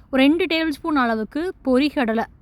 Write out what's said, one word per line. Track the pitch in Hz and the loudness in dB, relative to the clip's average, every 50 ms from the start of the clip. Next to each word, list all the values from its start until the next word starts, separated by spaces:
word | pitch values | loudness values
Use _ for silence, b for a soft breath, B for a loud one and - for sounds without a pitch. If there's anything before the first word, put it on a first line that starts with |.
| b b | b b
ஒரு | - 262 262 | 0 2 4
ரெண்டு | 277 311 349 381 | 4 4 2 0
டேபிள் | 294 339 320 320 320 | 0 -2 -2 -2 -2
ஸ்பூன் | 285 - - 330 311 | -4 -6 -6 -4 -2
அளவுக்கு | 285 247 233 226 220 220 202 - 294 330 370 - _ - | 0 0 0 -2 -2 -4 -6 -6 -6 -6 -6 -8 _ -2
பொரிகடலை | 269 254 247 294 294 - 302 262 220 220 226 226 - - - | 0 2 2 2 0 0 -2 -2 -2 -2 -2 -4 -6 -8 -16